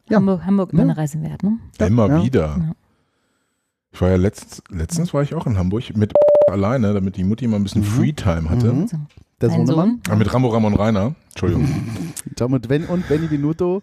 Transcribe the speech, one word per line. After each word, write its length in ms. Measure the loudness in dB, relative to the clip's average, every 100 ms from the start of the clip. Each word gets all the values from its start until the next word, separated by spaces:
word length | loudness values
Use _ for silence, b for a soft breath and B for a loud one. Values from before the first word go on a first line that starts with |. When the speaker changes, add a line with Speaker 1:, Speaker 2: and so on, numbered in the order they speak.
| 0
Speaker 1:
Ja. 80 | 2
Speaker 2:
Hamburg, 280 | 2 0 0
Hamburg 260 | 0 2
Speaker 1:
Ja. 60 | 2
Speaker 2:
immer 120 | 2
eine 60 | 0
Reise 240 | -4 -4
wert, 220 | -8 -4
ne? 160 | -4 -4 -6 -2
Speaker 3:
Ja, 60 | 2
immer 200 | 4 4
Speaker 1:
Ja. 160 | 4
Speaker 3:
wieder. 200 | 2 2 0 -2
Speaker 2:
Ja. 140 | -4 -6 _ _ _ _ _ _ _ _ _ _ _
Speaker 3:
Ich 100 | -2
war 80 | 2
ja 60 | 2
letztens, 480 | 2 -2 -18 -20 -14
letztens 440 | -8 -6 -4 -2
war 80 | -2
ich 140 | -4 -4
auch 100 | -2
in 120 | 0
Hamburg 360 | 0 -2 -4 -2
mit 180 | 2 4 4 6 4
alleine, 440 | 2 0 2 0
damit 240 | 0 -2 -2
die 60 |
Mutti 220 | -2 0 -2
mal 100 | -2
ein 60 |
bisschen 180 | 0 0
Speaker 1:
Mhm. 40 | 0
Speaker 3:
Freetime 640 | 0 0 0 -2 -2 0
hatte. 240 | 0 2
Speaker 1:
Mhm. 140 | 2 -2
Speaker 2:
So. 100 | -4 -10 -16 _ -2
Speaker 1:
Der 80 | 0
Speaker 2:
Dein 180 | 2 2
Speaker 1:
Sohnemann? 320 | 2 0 -2 -2
Speaker 2:
Sohn? 80 |
Speaker 3:
Ah, 20 | 0
mit 180 | 2
Rambo 140 | 2 2
Ramon 240 | 2 2
Rainer. 400 | 2 2 0 -2 -4 _
Entschuldigung. 360 | -4 0 0 0
Speaker 1:
<laughs> 680 | -2 -6 -8 -10 -10 -12 -6
Damit 300 | -2 -2 0
Ben 180 | -2 -2
und 220 | -4 -2
Benny 200 | -2 0
Benuto. 540 | -2 -2 -2 -2 -4